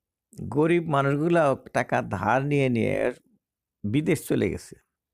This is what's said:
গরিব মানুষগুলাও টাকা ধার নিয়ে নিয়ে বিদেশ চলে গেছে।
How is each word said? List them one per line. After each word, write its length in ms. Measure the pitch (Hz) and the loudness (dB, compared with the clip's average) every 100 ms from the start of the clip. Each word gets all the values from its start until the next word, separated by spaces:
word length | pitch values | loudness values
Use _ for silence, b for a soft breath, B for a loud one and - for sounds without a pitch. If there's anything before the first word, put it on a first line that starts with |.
| _ _ _ - | _ _ _ -14
গরিব 420 | 95 131 160 175 | -6 0 2 2
মানুষগুলাও 720 | 160 143 139 143 165 170 147 127 | 0 0 2 0 2 2 2 0
টাকা 460 | - 131 123 123 | -4 -4 -2 -2
ধার 440 | 117 101 101 123 143 | -2 -2 0 0 2
নিয়ে 240 | 143 131 | 0 2
নিয়ে 440 | 117 104 101 117 123 _ _ _ _ _ _ | 2 0 0 -2 -4 _ _ _ _ _ _
বিদেশ 440 | 104 135 165 156 - | -4 -2 0 -2 0
চলে 220 | 139 98 | -2 -2
গেছে। 260 | 78 - - _ _ _ | -4 -12 -20 _ _ _